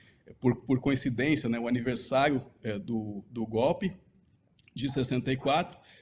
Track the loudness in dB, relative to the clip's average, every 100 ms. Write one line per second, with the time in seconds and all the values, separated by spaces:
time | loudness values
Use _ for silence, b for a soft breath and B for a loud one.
0 | b b -20 0 0 0 0 0 2 0
1 | 0 0 2 2 0 -2 0 0 0 0
2 | 2 4 2 0 -4 -10 -6 -6 -4 -4
3 | -4 -10 -10 -8 -2 2 2 2 -4 -6
4 | _ _ _ _ _ _ _ -6 0 2
5 | 2 0 0 -2 2 0 0 -10 B B